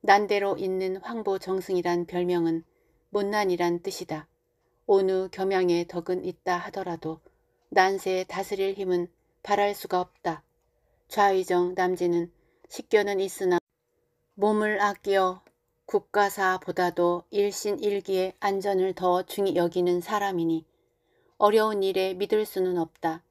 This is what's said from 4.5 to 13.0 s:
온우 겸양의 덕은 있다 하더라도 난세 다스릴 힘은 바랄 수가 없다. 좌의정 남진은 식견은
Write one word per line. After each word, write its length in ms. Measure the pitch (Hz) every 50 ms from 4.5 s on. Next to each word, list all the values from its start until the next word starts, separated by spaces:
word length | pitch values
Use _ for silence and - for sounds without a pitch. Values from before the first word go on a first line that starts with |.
| _ _ _ _ _ _ _ -
온우 420 | 202 196 196 190 190 185 190 180
겸양의 560 | - - 190 190 196 185 185 180 170 170 175 170
덕은 380 | - 175 170 - 185 180 -
있다 320 | 185 175 _ _ 190 180 175
하더라도 640 | - 208 - 196 190 180 170 170 - 160 160 - _ - _ _ _ _ _ _ _ _
난세 560 | - 190 185 190 196 190 - 190 185 185 185 _
다스릴 460 | - 185 196 - 208 190 196 196 196
힘은 340 | 196 196 185 180 175 175 175 _ _ _ _ _ _ _
바랄 300 | - 208 202 202 202 202
수가 280 | - - 185 - 180
없다. 420 | 180 - _ _ _ 175 165 151 _ _ _ _ _ _ _ _ _ _ _ _ _ _
좌의정 680 | - 214 202 196 196 190 185 - 180 180 180 180 185
남진은 560 | 190 185 180 185 175 180 175 170 170 170 170 _ _ _ _ _ _ _ -
식견은 520 | - - 233 _ - 214